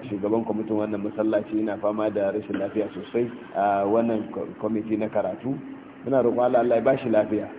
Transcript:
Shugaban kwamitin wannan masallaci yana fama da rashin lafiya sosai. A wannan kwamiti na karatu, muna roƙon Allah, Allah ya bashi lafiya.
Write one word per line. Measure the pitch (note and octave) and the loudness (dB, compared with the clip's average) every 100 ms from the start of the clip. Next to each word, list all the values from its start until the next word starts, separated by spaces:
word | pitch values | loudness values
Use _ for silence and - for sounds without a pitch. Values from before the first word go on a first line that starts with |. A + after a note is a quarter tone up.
| C3 | -6
Shugaban | G#2 G2+ A2+ | -4 0 0
kwamitin | A2 G#2+ G#2+ G#2+ | 0 -4 -2 0
wannan | G#2+ G#2+ | 0 -2
masallaci | G2+ A2 A2 G#2 G2+ G#2+ | -4 0 2 2 0 -2
yana | A2 G2 | -2 0
fama | G#2 G#2+ G#2+ | -2 0 0
da | G2+ G2 | 2 0
rashin | G2+ - F#2+ | -2 -4 -4
lafiya | G2+ - G2+ | -2 -2 -2
sosai. | - F#2+ A#2 A#2+ A#2 - | -4 -4 -2 -2 -4 -8
A | - G2+ G2+ G2 | 0 2 4 4
wannan | A2+ A#2 A2 - - - F2+ | 4 2 0 -4 -6 -8 -4
kwamiti | G#2+ G#2+ A2 G#2+ | -2 -2 -2 -2
na | G#2+ | 0
karatu, | G#2+ F#2 F2 - C#3 - - - - | 0 -2 -4 -4 -6 -8 -14 -16 -12
muna | A#2+ C3+ | 0 4
roƙon | A#2+ A2+ | 4 4
Allah, | B2 B2+ | 4 4
Allah | A#2+ A#2 | 4 4
ya | |
bashi | A#2 C3 B2 | 4 2 4
lafiya. | G#2+ G2+ G#2+ G2+ | 4 4 0 -2